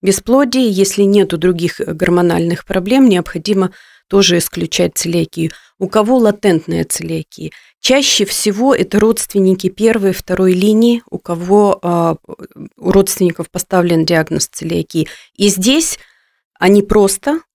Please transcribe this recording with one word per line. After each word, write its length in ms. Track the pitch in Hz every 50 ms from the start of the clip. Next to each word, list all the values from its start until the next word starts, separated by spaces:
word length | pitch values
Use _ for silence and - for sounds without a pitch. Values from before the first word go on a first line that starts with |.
бесплодии, 760 | - 190 190 - - - 240 269 285 247 233 262 254 226 196 185
если 220 | 196 190 - -
нету 360 | 202 196 202 208 190 - 170 156
других 420 | 165 185 180 170 170 165 - -
гормональных 840 | - - 165 156 180 175 175 175 175 175 170 170 170 170 175 - -
проблем, 440 | - - 185 180 196 247 269 269 247
необходимо 640 | 196 180 170 - - 170 - 208 208 190 185 185 190 - - _ _ _ _ _
тоже 300 | - 196 196 185 175 175
исключать 540 | 170 - - 170 170 165 - - 175 170 -
целиакию. 560 | - - 170 165 170 165 156 - 165 165 160 - - _ _ _ _
У 80 | 190 185
кого 300 | - 214 208 214 262 254
латентная 680 | 233 208 208 208 - 202 175 160 - - 170 165 160
целиакия? 640 | 160 - - 165 160 165 160 156 _ - - 165 156 - - _ _ _ _
Чаще 440 | - - 262 285 269 - - - 208
всего 500 | 196 - - - 208 196 202 247 269 269
это 260 | - 185 - - 208
родственники 680 | 214 220 233 - - - - 202 190 190 190 185 - 185
первой 420 | 190 - 208 226 220 226 196 190
и 20 |
второй 400 | 185 - - - 185 185 190 185 185
линии, 480 | 180 190 208 214 220 226 240 233 233 _ _
у 80 | - 185
кого, 600 | _ - 175 165 175 180 196 208 208 202 190 -
э, 320 | - 175 175 170 170 165 165 - _ - - _ - - _ - - - _
у 160 | _ - 180
родственников 540 | 185 196 196 - - - 190 175 160 - 165 -
поставлен 540 | _ 180 - _ - 185 175 175 170 165 160
диагноз 420 | 156 170 160 160 - 160 151 -
целиакии. 600 | - _ - 156 160 170 170 160 _ - 165 156 - - - - _ _ -
И 80 | 202 208
здесь 500 | 185 185 185 226 269 311 320 - - - - _ _ _ _ _ _ _ _ _ _ _
они 220 | - 185 202 208
просто 580 | 196 208 - 214 202 196 196 - - 285 302 330 - _